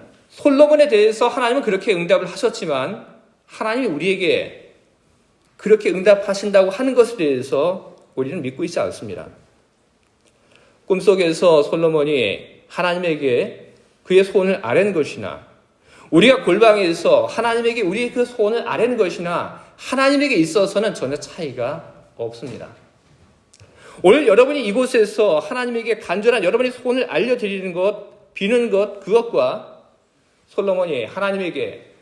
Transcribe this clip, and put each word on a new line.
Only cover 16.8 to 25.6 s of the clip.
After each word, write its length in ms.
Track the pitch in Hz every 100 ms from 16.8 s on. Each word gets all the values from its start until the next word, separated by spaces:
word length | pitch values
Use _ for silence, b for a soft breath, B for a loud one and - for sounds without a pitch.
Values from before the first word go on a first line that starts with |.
| 175 165 185 143 110
하나님에게 560 | - 233 233 233 233
우리의 280 | 185 208 240
그 140 | 247
소원을 420 | 240 - 208 233 233
아뢰는 300 | 139 233 233
것이나 680 | 185 170 175 165 95 87 - -
하나님에게 580 | - 262 269 285 285
있어서는 580 | 220 160 214 196 202 214
전혀 220 | - 131
차이가 800 | 147 - - 156 123 120 160 - - _ -
없습니다. 540 | 117 - 139 101 78 - _ _ _ _ _ _ _ _ B B B B
오늘 240 | 175 277 262
여러분이 400 | 202 262 294 214
이곳에서 720 | 208 247 240 208 - 208 151
하나님에게 600 | - 247